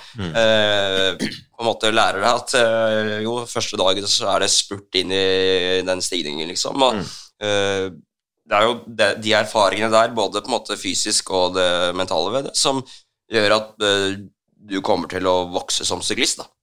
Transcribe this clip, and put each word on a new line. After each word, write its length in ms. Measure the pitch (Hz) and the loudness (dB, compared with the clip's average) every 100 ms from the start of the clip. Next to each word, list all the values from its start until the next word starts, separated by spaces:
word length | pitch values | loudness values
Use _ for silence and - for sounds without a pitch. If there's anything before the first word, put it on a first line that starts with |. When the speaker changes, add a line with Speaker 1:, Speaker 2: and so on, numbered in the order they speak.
| - 107 | -14 -10
Speaker 1:
Mm. 160 | 95 117 | -4 2
Speaker 2:
eh, 760 | 110 110 104 104 98 95 95 87 | 4 4 2 2 0 0 -2 -2
på 480 | 107 - - - | -6 -8 -16 -6
en 40 | 117 | -4
måte 220 | 104 110 | 0 0
lærer 280 | 113 95 95 | 2 2 2
deg 80 | 110 | 0
at, 260 | 120 - 131 | 0 0 2
eh, 680 | 113 113 113 107 107 107 | 2 2 2 0 -2 -4
jo, 140 | 110 120 117 | -4 -4 -6
første 320 | 117 - 101 | -6 -4 0
dagen 240 | 92 98 | 2 2
så 240 | 101 - 104 92 | 0 -2 0 0
er 40 | |
det 60 | 98 | 2
spurt 440 | - - 101 - 92 | 0 -2 -8 -4 -2
inn 160 | 90 | 0
i 680 | 95 95 95 95 92 90 92 | 0 2 2 2 2 0 0
den 180 | 90 92 | 0 -2
stigningen, 460 | 90 92 73 73 80 | -4 -4 -4 -6 -6
liksom, 320 | 92 - 139 | -6 -4 2
og, 100 | 131 110 | 2 2
Speaker 1:
Mm. 100 | 78 - - - | -6 -12 -18 -6
Speaker 2:
eh, 480 | 104 101 98 98 95 85 _ _ _ _ - | -2 0 0 -2 -4 -8 _ _ _ _ 0
det 120 | 104 | 2
er 60 | |
jo 100 | 113 117 - | 2 0 -6
de, 300 | 110 101 110 | 0 0 0
de 100 | 110 | 2
erfaringene 600 | 107 110 110 98 98 110 | 2 2 2 2 2 2
der, 180 | 110 120 | 4 4
både 320 | 117 95 101 | 2 -2 -2
på 60 | 120 | -2
en 80 | 117 | -4
måte 160 | - 101 | -4 -6
fysisk 540 | 98 85 107 107 - | -4 -4 -2 -2 0
og 220 | 95 90 92 | 0 2 2
det 400 | 90 87 87 87 | 2 2 0 -2
mentale 340 | 92 87 90 | -2 -2 0
ved 120 | 131 143 | -2 -4
det, 100 | - | -2
som 260 | 151 135 123 - _ _ - | 0 0 -4 -14 _ _ -2
gjør 240 | 110 104 107 | 2 4 2
at, 140 | 107 - | 0 -2
eh, 360 | 104 101 98 101 98 _ _ _ 104 | 2 2 0 -2 -10 _ _ _ -8
du 160 | 95 | -4
kommer 260 | 107 92 - | 0 -2 -2
til 140 | 92 | -2
å 240 | 92 90 87 | 2 2 0
vokse 340 | 90 - - - | -4 -4 -4 -4
som 160 | 90 | -4
syklist, 360 | - 110 156 - | -4 -2 -2 -4
da. 60 | - _ | -10 _